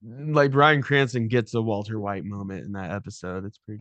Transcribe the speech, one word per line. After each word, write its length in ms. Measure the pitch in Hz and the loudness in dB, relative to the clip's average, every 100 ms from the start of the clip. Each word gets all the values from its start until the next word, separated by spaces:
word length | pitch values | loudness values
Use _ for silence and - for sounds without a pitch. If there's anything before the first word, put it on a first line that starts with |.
like, 460 | 110 127 151 151 143 | -16 -10 0 4 4
Bryan 320 | 135 147 147 | 6 6 6
Cranston 460 | - 143 131 120 110 | 4 2 2 0 2
gets 260 | 123 110 | 2 2
a 80 | 117 | -2
Walter 360 | 113 104 104 110 | 0 -2 -4 -6
White 280 | 101 98 101 | -4 -6 -6
moment 400 | 101 98 95 65 | -8 -8 -8 -8
in 60 | |
that 180 | 98 90 | -8 -6
episode. 560 | 98 101 - 90 92 98 | -6 -8 -12 -10 -8 -10
It's 120 | - | -14
pretty 220 | - 107 | -14 -14